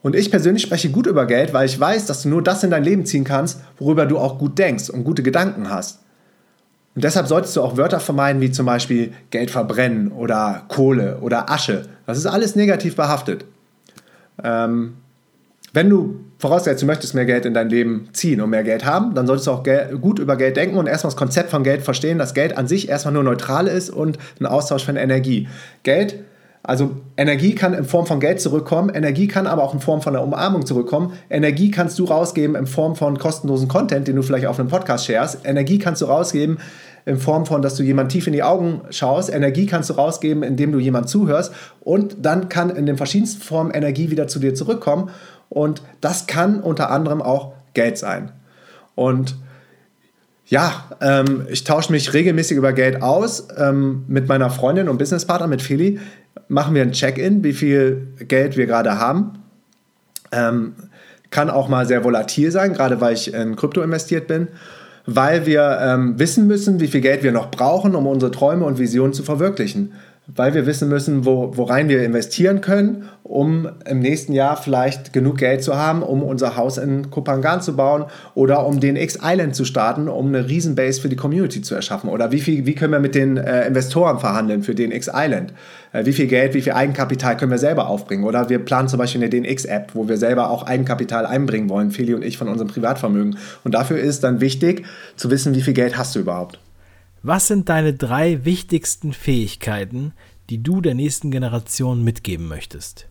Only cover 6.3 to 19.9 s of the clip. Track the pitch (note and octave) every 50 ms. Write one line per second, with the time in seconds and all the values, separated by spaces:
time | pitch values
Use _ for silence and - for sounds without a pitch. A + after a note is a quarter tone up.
6.3 | _ _ _ _ _ _ _ _ _ _ _ _ _ C3+ C#3 - F3+ F#3+ E3 C3
7.3 | D#3 E3 F3+ - - D#3+ B2+ B2 - B2 C#3+ F3 F#3+ E3 - - C#3+ C#3 C#3 C#3
8.3 | C#3 C3+ C3+ C3 C3 C3+ C3+ B2+ A#2+ A#2+ B2 - B2+ A#2 A#2 A2+ - - - _
9.3 | - A#2 A#2+ A2+ - C3 A2+ G#2 G#2 A2+ B2+ B2 A#2 A2 G#2 G#2 G2+ B2+ A#2 A2+
10.3 | A2+ G#2+ G#2+ G#2 G2 - - - - - C3+ C3+ C3+ A#2+ G#2 G2 F#2+ - - A#2+
11.3 | A#2 A#2 A#2 - D3 D3+ - - G#2 F#2 - - - - _ - A#2 C3+ D#3+ F#3
12.3 | E3+ G3+ A3+ G#3 - G3+ G#3 G3+ F#3+ F#3 G3+ E3+ - - D#3 D3 D3+ C#3 C3 -
13.3 | F2+ - - - _ _ _ _ _ _ _ _ _ - _ _ _ _ _ _
14.3 | _ - - A#2 A#2 A2+ A#2 A2+ A#2 A#2 A#2 A#2 - - _ _ _ _ _ _
15.3 | _ _ _ _ _ _ _ - - D3+ E3+ G3+ G3+ F#3+ D#3+ C3+ - - - -
16.3 | _ _ - C#3 D#3 F3+ F3 D#3+ C3+ C3 C#3 C#3 D#3 D3+ - B2+ - C3 B2 A#2+
17.3 | B2 A#2 A#2 B2 A2+ A#2 A2+ A2+ A2+ A#2+ A#2+ A#2 A#2 G#2+ G#2 - - - - E3+
18.3 | C#3+ G#2 G#2+ A2 A2 A2 G#2+ A2 A2 A2 A2 C3+ D3+ F#3 G#3+ B3 G3 C3+ B2 B2
19.3 | C3+ C3+ C3 C#3+ C3 C3 C3 C#3 C3 C#3+ C#3 C3+